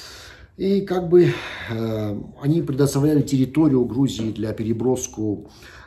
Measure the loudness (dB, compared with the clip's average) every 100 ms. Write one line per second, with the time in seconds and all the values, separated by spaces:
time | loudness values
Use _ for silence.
0 | -20 -20 -20 -20 -20 -4 0 0 0 -2
1 | 4 6 6 2 -6 -12 -8 -4 -4 -4
2 | -4 -6 -10 -4 0 0 0 0 2 2
3 | 2 2 2 0 0 2 4 4 0 0
4 | -2 -2 -6 -4 -6 -4 -4 -2 -2 -2
5 | -4 -6 -4 -6 -10 -20 -20 -20